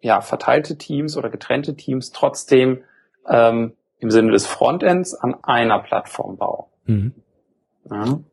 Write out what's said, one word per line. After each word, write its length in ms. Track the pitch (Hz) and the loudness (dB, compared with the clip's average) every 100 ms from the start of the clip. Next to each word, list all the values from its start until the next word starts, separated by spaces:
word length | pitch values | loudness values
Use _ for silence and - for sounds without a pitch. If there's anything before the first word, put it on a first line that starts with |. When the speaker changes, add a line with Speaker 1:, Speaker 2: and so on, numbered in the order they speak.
Speaker 1:
ja, 200 | 120 104 | 2 0
verteilte 580 | - - - 139 151 151 | 0 -4 2 2 0 -10
Teams 380 | - 143 151 151 | -8 -6 -4 -6
oder 120 | 120 | -8
getrennte 460 | 101 - 123 143 | -10 -4 -4 -4
Teams 380 | 139 - 131 127 | -10 -6 -6 -6
trotzdem, 720 | - 139 139 - 131 127 127 - _ _ _ - | -2 -2 -2 2 4 4 0 -8 _ _ _ 0
ähm, 440 | 117 117 113 113 _ _ _ | 4 4 4 -4 _ _ _
im 140 | 117 | 2
Sinne 180 | 113 113 | 4 6
des 160 | 104 - | 4 2
Frontends 640 | - 127 170 185 180 180 | 0 0 2 2 2 -2
an 220 | - 127 - | -4 -6 -6
einer 380 | - 123 117 104 | 0 0 2 0
Plattform 560 | - - - - - 95 | 0 -6 -6 -10 -10 -6
bauen. 300 | - - - _ | -6 -6 -12 _
Speaker 2:
Mhm. 300 | - 107 104 - _ _ _ _ _ _ - | -2 -2 -2 -6 _ _ _ _ _ _ -12
Speaker 1:
Ja. 300 | 104 110 147 - | -6 -4 -4 -6